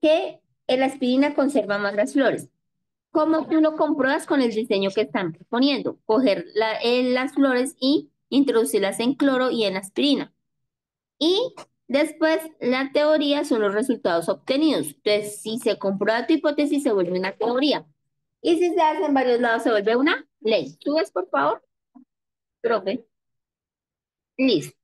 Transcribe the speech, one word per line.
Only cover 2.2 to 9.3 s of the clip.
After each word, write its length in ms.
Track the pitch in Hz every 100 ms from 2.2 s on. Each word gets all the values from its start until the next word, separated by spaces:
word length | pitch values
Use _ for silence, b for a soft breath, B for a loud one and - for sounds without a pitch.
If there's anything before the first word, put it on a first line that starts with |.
| 247 156 - _ _ _ _ _ _
¿Cómo 380 | 330 311 320 -
tú 120 | 320
lo 160 | 311 311
compruebas? 500 | 311 302 262 302 320
Con 160 | 294
el 100 | 247
diseño 380 | 214 233 196 196
que 80 | 196
están 300 | 214 226 180
proponiendo. 680 | 165 - 233 269 262 151 -
Coger 420 | _ 220 254 190 170
la, 260 | - 220 214
eh, 220 | - 247 254
las 220 | 247 262
flores 420 | - 277 247 262 -
y 300 | 262 302 - _ _
introducirlas 720 | 247 277 226 226 214 196 196
en 140 | 226
cloro 360 | 269 277